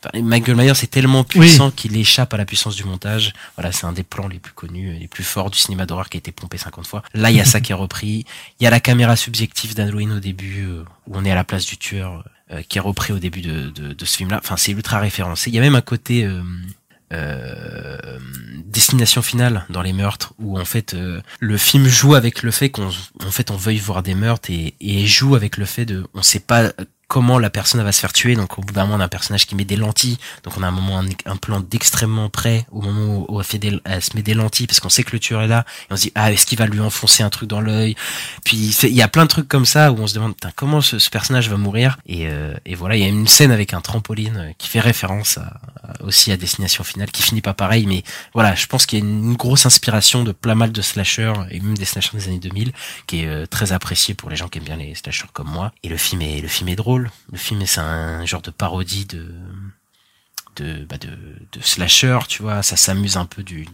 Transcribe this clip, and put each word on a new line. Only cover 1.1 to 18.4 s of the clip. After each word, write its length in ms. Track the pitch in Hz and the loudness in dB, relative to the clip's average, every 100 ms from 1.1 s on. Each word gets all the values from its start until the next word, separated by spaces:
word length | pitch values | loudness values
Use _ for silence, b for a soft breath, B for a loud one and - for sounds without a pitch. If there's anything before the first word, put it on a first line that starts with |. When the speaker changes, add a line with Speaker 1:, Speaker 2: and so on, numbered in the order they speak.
| 131 | 4
Speaker 1:
puissant 440 | 127 185 170 156 139 | 4 8 10 10 6
Speaker 2:
Oui. 60 | 131 | 2
Speaker 1:
qu'il 200 | 113 107 | -4 0
échappe 380 | 107 - 123 | 2 2 2
à 40 | 107 | 0
la 80 | 101 | -2
puissance 300 | - - 98 | -2 -4 -4
du 100 | 98 | -6
montage. 480 | 92 104 110 98 - B - | -6 -4 -2 -2 -6 B -8
Voilà, 160 | 87 | -6
c'est 140 | 87 85 | -4 -6
un 60 | |
des 100 | 87 | -6
plans 240 | 92 - 98 | -8 -8 -10
les 120 | 92 | -10
plus 140 | - | -18
connus, 440 | - 85 87 95 82 | -18 -14 -10 -8 -8
les 80 | 85 | -12
plus 160 | - | -10
forts 280 | 90 - 95 | -8 -4 -4
du 80 | - | 0
cinéma 260 | - 95 92 | 0 -2 -4
d'horreur 240 | 90 95 | -6 -8
qui 80 | 87 | -10
a 20 | |
été 120 | - | -12
pompé 260 | - 90 92 | -14 -12 -12
cinquante 300 | - - 82 | -12 -14 -12
fois. 160 | 104 - | -12 -8
Là, 160 | 107 110 | 2 6
il 80 | 110 | 6
y 40 | |
a 40 | 101 | 6
ça 160 | 110 | 4
qui 100 | - | 2
est 40 | 92 | -4
repris. 500 | 95 - 104 107 - B B B | -4 -6 -4 -6 -6 B B B
Il 40 | |
y 40 | 120 | 4
a 40 | |
la 80 | 117 | 4
caméra 360 | - 123 117 117 | 4 4 6 4
subjective 600 | - 113 113 - 110 107 | 2 -4 -4 -6 -8 -4
d'Halloween 360 | 104 104 104 | -4 -2 -4
au 80 | 107 | -4
début, 460 | 98 92 98 98 98 | -6 -8 -8 -8 -8
euh, 180 | 85 82 _ - | -8 -14 _ -12
où 100 | 98 | -4
on 80 | |
est 80 | 98 | 0
à 40 | 95 | 0
la 80 | |
place 220 | - 95 - | 0 -4 -6
du 100 | - | -8
tueur, 460 | - 101 92 87 - _ _ | -8 -8 -8 -10 -16 _ _
euh, 100 | 85 85 | -14 -6
qui 100 | 101 | -4
est 20 | |
repris 300 | 98 95 - | -2 -4 -2
au 60 | 101 | -4
début 220 | 90 87 | -4 -6
de, 280 | 87 78 67 | -6 -6 -8
de, 240 | 73 73 | -10 -12
de 120 | 71 92 | -10 -4
ce 120 | - | -4
film-là. 220 | 95 104 | -2 -4
Enfin, 140 | - 92 | -4 -2
c'est 140 | - | -2
ultra 280 | 101 - 107 | -2 -2 0
référencé. 500 | 101 - 90 85 - | 0 -2 -4 -4 -2
Il 40 | 117 | 4
y 40 | |
a 20 | |
même 140 | 139 135 | 6 6
un 60 | |
côté, 440 | - 117 - 120 104 | 4 -4 0 0 0
euh, 160 | 92 90 90 90 95 _ b _ | -2 -6 -10 -12 -18 _ b _
euh, 1080 | 82 73 67 62 - - - - 67 - 64 65 65 | -8 -8 -8 -10 -12 -14 -14 -14 -14 -14 -16 -14 -16